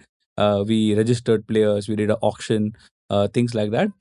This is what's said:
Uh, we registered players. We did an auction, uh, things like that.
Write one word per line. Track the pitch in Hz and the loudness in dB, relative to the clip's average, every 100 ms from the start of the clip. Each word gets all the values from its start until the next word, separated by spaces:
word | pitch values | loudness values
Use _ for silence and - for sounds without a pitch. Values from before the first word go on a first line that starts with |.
| _ _ _ - | _ _ _ 0
Uh, | 104 101 104 | 2 2 0
we | 110 107 104 | 0 2 2
registered | 113 120 - 110 - | 0 0 0 -2 0
players. | 110 107 104 104 | 2 2 0 -2
We | 104 | -4
did | 104 | -2
an | 107 | 0
auction, | 107 - - 110 107 - _ _ - | -2 -4 -2 -2 -2 -6 _ _ -4
uh, | 101 101 | -2 0
things | 127 120 113 | 0 -2 -2
like | 104 | -2
that. | 117 202 - | 0 -2 -2